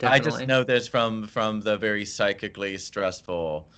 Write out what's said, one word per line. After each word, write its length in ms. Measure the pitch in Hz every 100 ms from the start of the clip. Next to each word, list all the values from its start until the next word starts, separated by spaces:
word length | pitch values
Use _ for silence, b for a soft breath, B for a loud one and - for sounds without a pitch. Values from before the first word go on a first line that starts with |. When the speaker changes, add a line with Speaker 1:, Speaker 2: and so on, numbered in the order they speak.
Speaker 1:
I 140 | - 139
just 180 | 151 120
Speaker 2:
definitely. 100 | 131
Speaker 1:
know 160 | 131
this 240 | 127 123 120
from, 400 | 123 113 110 104
from 340 | 120 110 107
the 160 | 104 104
very 280 | 110 104
psychically 720 | 101 - 101 98 101 98 98 95
stressful, 880 | - 101 95 90 - 87 80 76 -